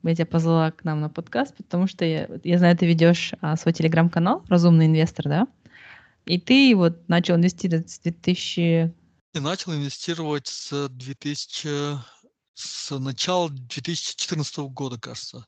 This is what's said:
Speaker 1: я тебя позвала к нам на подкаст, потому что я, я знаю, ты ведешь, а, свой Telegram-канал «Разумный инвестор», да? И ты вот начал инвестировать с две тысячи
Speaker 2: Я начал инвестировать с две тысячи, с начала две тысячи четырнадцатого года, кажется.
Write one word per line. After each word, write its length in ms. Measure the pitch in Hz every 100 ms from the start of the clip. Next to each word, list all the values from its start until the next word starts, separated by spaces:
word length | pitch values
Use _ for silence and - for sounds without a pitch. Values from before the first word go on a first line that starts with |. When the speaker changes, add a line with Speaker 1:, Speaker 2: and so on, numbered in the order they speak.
Speaker 1:
я 120 | 165
тебя 120 | 165 160
позвала 440 | 165 165 165 160
к 120 | -
нам 160 | 160 151
на 80 | 151
подкаст, 460 | 156 - - 277 -
потому 300 | - 175 185
что 160 | -
я, 240 | 165 156 - -
я 140 | 175 175
знаю, 180 | 175 170
ты 100 | 170
ведешь, 460 | 165 165 170 - -
а, 160 | 156 160
свой 160 | 170
Telegram-канал 720 | 165 160 165 170 170 175 330 -
«Разумный 380 | 180 170 165 160
инвестор», 400 | 156 165 - 147
да? 200 | 151 262 _ _ - - - _ _ -
И 120 | 175
ты 340 | - 262 269 202
вот 320 | 170 170 -
начал 280 | 175 175 170
инвестировать 540 | 180 175 185 165 -
с 80 | -
две 120 | 170
тысячи 800 | 170 - 180 - - 170 165 165 - _ _ _
Speaker 2:
Я 60 | 160
начал 300 | 143 190 180
инвестировать 720 | 151 143 - - 170 156 147 -
с 400 | - - 143 139
две 240 | 127 127
тысячи, 540 | 135 147 147 - - 151 143 143 143 113 _ _ _ _
с 440 | - - - - 139
начала 520 | 135 120 - 180 165
две 320 | 135 120 143
тысячи 340 | 143 170 - -
четырнадцатого 520 | - 165 143 - 139
года, 300 | 127 135 117
кажется. 440 | 123 117 - 127